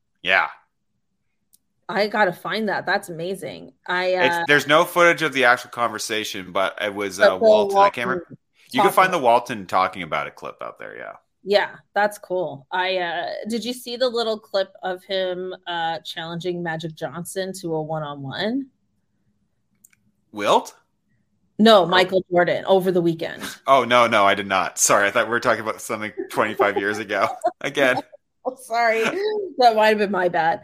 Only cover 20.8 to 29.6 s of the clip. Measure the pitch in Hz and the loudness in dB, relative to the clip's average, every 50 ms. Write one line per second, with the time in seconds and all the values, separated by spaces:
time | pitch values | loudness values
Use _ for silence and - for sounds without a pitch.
20.8 | _ _ _ _ _ _ _ _ _ _ _ _ _ _ _ - 214 226 220 196 | _ _ _ _ _ _ _ _ _ _ _ _ _ _ _ 2 6 8 8 6
21.8 | 170 165 185 185 185 185 190 185 - - 180 175 175 165 139 107 - - 196 190 | 6 4 4 2 2 2 2 -2 -2 0 2 2 2 2 0 -2 2 2 2 2
22.8 | 175 190 180 185 165 170 165 160 165 85 71 - - - - - - 135 135 135 | 4 2 0 2 2 0 0 -2 -4 -8 -10 -10 -12 -14 -14 -6 0 4 4 4
23.8 | 120 117 123 123 117 113 117 107 101 98 101 98 98 98 95 92 85 - - - | 4 6 6 4 6 6 4 4 6 4 4 2 0 0 0 0 0 0 -2 -2
24.8 | - - 131 104 101 101 101 120 110 107 117 120 117 127 113 107 110 110 - - | 0 2 4 4 2 2 2 0 0 0 0 -2 2 0 0 0 0 -6 -6 -8
25.8 | - - 117 107 107 107 - - - - - - 113 107 110 - 104 101 98 98 | -8 -8 -8 -8 -8 -10 -10 -10 -12 -8 -2 -2 -2 -2 0 0 0 0 0 0
26.8 | 98 101 415 415 110 98 104 98 104 - - - - 349 - - - 143 139 147 | -2 -2 -2 -4 -4 -4 -2 0 0 -2 -2 -4 -6 -6 -6 -6 -8 -6 -2 0
27.8 | 139 127 127 - - _ _ - _ _ _ _ - - - - - - 226 233 | 2 2 2 0 -4 _ _ -20 _ _ _ _ -10 -10 -10 -10 -10 -6 -4 -2
28.8 | 233 226 220 226 220 220 311 381 403 427 427 427 392 349 277 - | 0 0 0 0 -2 -2 -4 -4 -4 -4 -4 -4 -8 -6 0 4